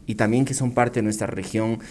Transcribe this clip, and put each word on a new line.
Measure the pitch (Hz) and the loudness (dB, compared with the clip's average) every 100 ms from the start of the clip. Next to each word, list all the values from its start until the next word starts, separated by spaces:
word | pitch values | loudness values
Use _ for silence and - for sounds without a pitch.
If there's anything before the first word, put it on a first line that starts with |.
| - | -6
y | 107 | 0
también | 107 120 | 2 2
que | 139 135 | 2 0
son | 127 | 0
parte | 120 120 123 | 2 2 2
de | |
nuestra | 110 107 101 | 0 0 -4
región. | 92 92 110 110 113 - | -6 -4 -2 0 -2 -6